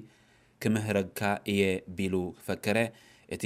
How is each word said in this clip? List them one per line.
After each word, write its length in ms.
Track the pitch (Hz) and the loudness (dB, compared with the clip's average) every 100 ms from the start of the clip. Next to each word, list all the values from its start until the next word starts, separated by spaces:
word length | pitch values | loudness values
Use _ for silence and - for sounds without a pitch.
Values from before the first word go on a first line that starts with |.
| 113 _ _ _ _ _ | -6 _ _ _ _ _
ክምህረካ 580 | - 107 107 101 92 - 104 101 - | 0 0 2 0 0 -2 0 0 0
እየ 160 | 101 98 92 - | 2 2 2 -4
ቢሉ 260 | 87 95 92 90 80 | -4 -2 0 -2 -6
ፈከረ፣ 380 | - 95 104 107 113 - - - - | -6 -4 0 2 0 -4 -20 -20 -12
እቲ 140 | - | -4